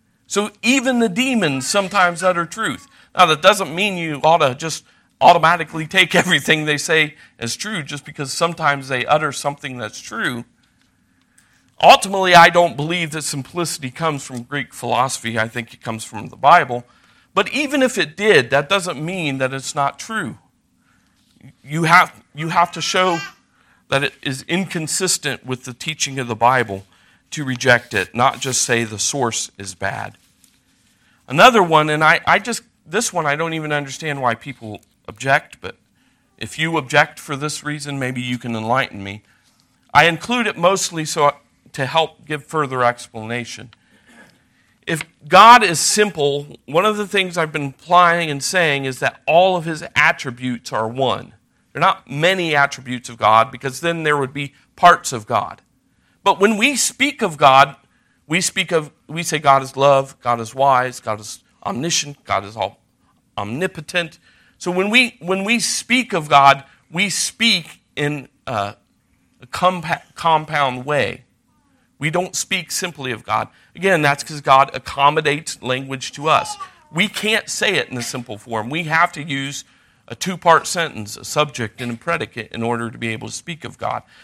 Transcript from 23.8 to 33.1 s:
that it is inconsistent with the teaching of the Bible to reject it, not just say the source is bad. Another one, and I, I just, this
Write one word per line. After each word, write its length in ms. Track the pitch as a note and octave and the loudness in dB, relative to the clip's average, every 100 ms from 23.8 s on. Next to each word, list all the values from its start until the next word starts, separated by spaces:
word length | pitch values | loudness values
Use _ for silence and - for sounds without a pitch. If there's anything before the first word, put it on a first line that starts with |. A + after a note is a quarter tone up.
| - | -4
that 140 | C#3 | -2
it 100 | C#3+ - | -2 -6
is 220 | C#3+ C3 | -10 -8
inconsistent 1040 | - F3 F3 E3+ D#3 - F#3 - C#3+ - B2+ | -4 -4 -2 -6 -6 -4 -2 -2 -4 -6 -8
with 200 | B2+ - | -10 -10
the 80 | |
teaching 440 | A#2+ D#3+ D3+ C#3+ C3+ | -12 -10 -6 -6 -6
of 80 | A#2+ | -6
the 80 | G#2+ | 2
Bible 500 | A#2 B2+ A2 G2 - _ _ _ - | 2 4 0 -6 -12 _ _ _ -14
to 120 | D#3 | -8
reject 500 | C3 B2 B2+ A#2 - | -6 -2 2 2 2
it, 220 | G#2 F2+ A#2 | -4 -4 0
not 240 | B2 A#2+ | 0 0
just 220 | C3+ A#2+ | -4 -4
say 220 | - A#2 | 0 -2
the 160 | A2+ G#2+ | -2 -4
source 520 | - C#3+ A#2 - - - | -6 -2 -4 -4 -10 -14
is 180 | G2 F#2 | -16 -8
bad. 420 | G2 G#2+ G#2 - _ _ _ _ _ _ _ _ _ _ - | -8 -6 -12 -16 _ _ _ _ _ _ _ _ _ _ -4
Another 360 | C#3+ A#3+ A#3 | 6 6 8
one, 260 | E3+ D#3 D#3 | 4 4 2
and 140 | D3+ | 2
I, 180 | D#3 E3+ - | 4 4 2
I 120 | F#3+ | 2
just, 240 | A#3+ A3+ _ _ D#3 | 0 -8 _ _ -8
this 260 | G3 A#3+ | -4 -4